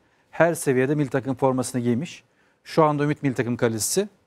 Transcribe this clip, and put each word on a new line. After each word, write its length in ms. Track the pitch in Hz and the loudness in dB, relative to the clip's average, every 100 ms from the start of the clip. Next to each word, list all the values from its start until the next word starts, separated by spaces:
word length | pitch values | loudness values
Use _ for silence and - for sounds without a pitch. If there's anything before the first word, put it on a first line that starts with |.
| _ _ _ | _ _ _
Her 240 | - 170 | 0 2
seviyede 400 | 160 147 127 131 | 2 0 2 2
milli 140 | 151 135 | 0 0
takım 260 | 139 131 | -2 -4
formasını 460 | 127 135 127 120 123 | 0 0 0 -2 -2
giymiş. 440 | 120 120 175 - _ _ _ _ | 0 0 -2 -12 _ _ _ _
Şu 200 | - - | -4 2
anda 200 | 151 147 | 2 2
Ümit 180 | 147 147 | -2 0
milli 120 | 143 | -2
takım 220 | 120 117 117 | -2 -4 0
kalecisi. 520 | 117 110 - 185 208 - | 0 0 -2 -2 -4 -10